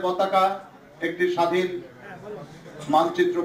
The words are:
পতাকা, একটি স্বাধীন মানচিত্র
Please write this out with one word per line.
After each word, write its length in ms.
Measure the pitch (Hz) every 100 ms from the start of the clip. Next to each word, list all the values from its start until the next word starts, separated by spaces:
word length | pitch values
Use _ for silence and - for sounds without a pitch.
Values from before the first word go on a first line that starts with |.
পতাকা, 400 | 180 180 190 190 190 196 - - - - 165
একটি 180 | 170 180
স্বাধীন 340 | 175 170 180 180 175 - - - - 208 - - - - - -
মানচিত্র 420 | 156 170 175 175 170